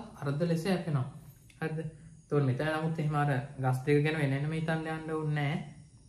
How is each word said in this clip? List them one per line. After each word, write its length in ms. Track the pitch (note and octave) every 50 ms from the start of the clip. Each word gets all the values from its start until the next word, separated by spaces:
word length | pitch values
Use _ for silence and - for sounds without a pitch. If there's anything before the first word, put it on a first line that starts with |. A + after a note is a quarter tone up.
| - - - -
අර්ධ 260 | C#3+ C#3+ C#3+ D3+ E3+
ලෙස 200 | E3 E3 D#3+ -
යැපෙනවා. 420 | G3+ F#3 E3+ - E3+ D3+ C3+ B2 - - - - - - - - - -
හරිද? 240 | - D#3+ D#3 D#3 D#3 D#3 D#3 - - - - - -
එතකොට 260 | - - D3 D3 C#3
මෙතන 240 | C3 B2 C3 D3+ D#3
නමුත් 300 | D#3 D#3 D#3+ E3 E3 -
එහෙම 160 | D3+ D3+ D3+
අර 140 | D3 C#3+ C#3+ C#3 B2+ B2+ - -
ගස් 240 | - C3 C3 B2+ -
දෙක 160 | - D3+ D3 D3
ගැන 180 | C#3+ D#3 D#3 D#3+
වෙන 140 | D3 C3+
වෙනම 200 | C3+ C#3 D3 D3+
හිතන්න 340 | D#3+ D#3+ D#3+ D#3+ D#3+ D#3+ D#3 D#3
යන්න 220 | D#3+ D#3+ D#3 D#3
ඕනේ 240 | D#3+ D#3 D#3 D3+ D3
නෑ. 200 | D3 C#3+ C#3 D#3 F#3+ - - - - - - - - -